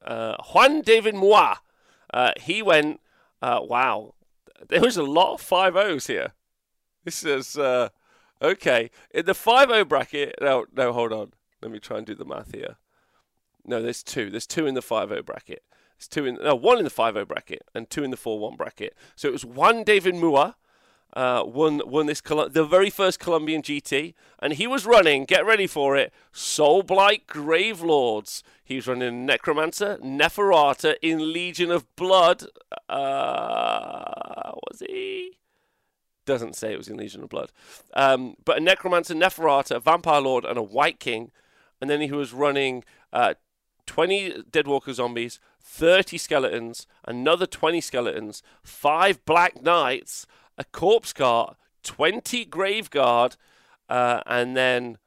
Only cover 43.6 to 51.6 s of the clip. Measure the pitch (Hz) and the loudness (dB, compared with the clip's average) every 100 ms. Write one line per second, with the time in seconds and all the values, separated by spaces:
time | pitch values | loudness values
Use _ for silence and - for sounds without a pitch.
43.6 | _ _ - - 175 196 190 - - 160 | _ _ -8 -2 0 0 -2 -10 -4 -4
44.6 | 143 139 - 123 120 120 117 - _ _ | 0 -2 -2 -6 -4 -4 -8 -12 _ _
45.6 | - - 160 185 190 160 - 151 131 107 | -20 0 4 4 2 -6 -2 0 0 -4
46.6 | 117 117 - _ - 123 135 175 185 - | -8 -14 -20 _ -12 -4 0 0 0 -2
47.6 | 160 170 - 127 117 82 107 - _ _ | -2 -2 -4 -4 -4 -6 -10 -16 _ _
48.6 | - - 143 156 190 185 - 165 175 147 | -20 -4 0 2 2 2 2 4 4 2
49.6 | 139 170 135 127 - - - _ _ - | 2 2 2 -2 -8 -18 -18 _ _ -16
50.6 | - - 170 226 - - 131 117 - - | -14 -2 2 2 0 0 2 2 0 -8